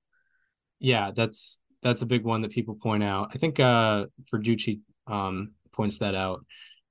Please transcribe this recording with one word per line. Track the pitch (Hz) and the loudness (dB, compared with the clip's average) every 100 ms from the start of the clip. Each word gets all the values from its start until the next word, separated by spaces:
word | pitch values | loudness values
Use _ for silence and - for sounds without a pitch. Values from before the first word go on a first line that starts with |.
| _ _ _ _ _ _ _ - | _ _ _ _ _ _ _ -4
Yeah, | 131 117 101 110 | 0 2 0 0
that's, | 113 - - - _ _ | 0 0 -2 -4 _ _
that's | 123 120 | -2 0
a | 117 | 0
big | 123 113 | 0 0
one | 113 | -2
that | 107 | -2
people | 123 110 107 | -4 -6 -4
point | 113 104 | -2 0
out. | 104 98 107 | 0 -2 -4
I | 131 | -4
think, | 165 139 | -2 4
uh, | 127 120 113 104 98 - - | 4 6 4 2 -2 -10 -8
Verducci, | 107 110 110 117 107 - _ - | -4 0 0 -2 -6 -8 _ -8
um, | 104 95 95 107 _ _ | -4 -4 -6 -8 _ _
points | - 107 - | -2 0 0
that | 104 95 | -2 -2
out | 95 90 - - - _ _ | -4 -6 -12 -20 -20 _ _